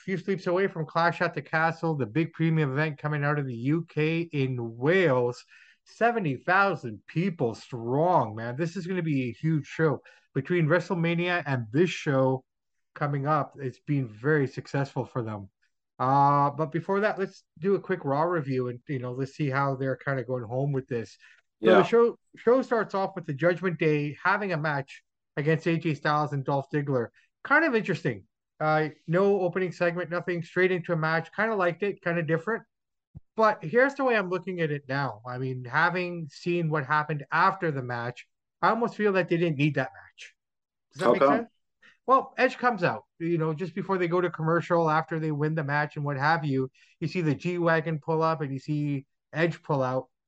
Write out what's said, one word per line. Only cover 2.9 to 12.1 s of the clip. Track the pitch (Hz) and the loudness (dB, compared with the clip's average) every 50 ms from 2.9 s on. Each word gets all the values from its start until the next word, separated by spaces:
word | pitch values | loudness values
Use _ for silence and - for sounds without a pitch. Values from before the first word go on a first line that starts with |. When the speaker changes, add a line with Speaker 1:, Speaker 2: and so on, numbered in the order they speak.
| 143 | -4
Speaker 1:
coming | - - 151 151 147 143 | -4 -6 -4 -2 -2 0
out | 143 151 | 0 0
of | 147 139 | 0 -2
the | 131 120 | -4 -6
U | 113 120 139 151 170 170 - | -4 -2 0 0 0 -2 -4
K | - 151 151 156 165 165 | -2 0 0 0 0 -2
in | 170 165 - 143 131 131 127 123 117 113 113 | -4 -4 -2 -2 -2 -2 -2 -4 -6 -8 -6
Wales. | 120 127 151 180 190 180 151 131 127 123 120 123 - - _ - - - _ _ _ _ | -2 0 2 4 4 4 4 4 2 2 0 -2 -6 -14 _ -20 -20 -20 _ _ _ _
Seventy | _ - - 220 233 233 233 190 151 131 | _ -4 0 0 2 2 0 -2 -2 -4
thousand | 123 - 170 180 196 196 196 170 143 - 120 107 101 _ | -4 0 0 2 4 4 2 0 -2 -6 -10 -10 -12 _
people | - - 156 180 202 170 - 139 113 104 | -6 -4 -2 -2 -2 -2 -2 -2 -2 -2
strong, | - - - - 117 117 120 127 143 160 180 180 156 123 107 104 | -6 -12 -12 -10 -8 -4 -2 0 2 2 4 4 2 2 0 -4
man. | 110 113 120 123 | -8 -8 -8 -6
This | 135 170 165 170 | -4 -6 -6 -6
is | 196 165 | -8 -6
gonna | 180 190 180 165 | -4 -4 -2 -2
be | 160 147 135 127 120 | 0 0 -2 -2 -4
a | 107 | -6
huge | - - 160 160 147 - | -4 -2 0 0 0 -2
show. | - - - 160 156 127 - _ - - _ _ _ - | -4 -2 2 2 2 2 0 _ -16 -20 _ _ _ -6
Between | 131 127 - 180 175 160 | -6 -2 0 0 2 4
WrestleMania | 143 170 180 170 - 196 170 165 165 170 170 175 180 180 175 151 | 4 2 2 2 0 -2 0 0 0 0 0 0 0 -2 -2 -2
and | 143 135 123 117 107 | -2 -2 -2 -2 0
this | 110 147 185 165 | 2 2 2 2
show | - - - 156 | 2 -4 -2 0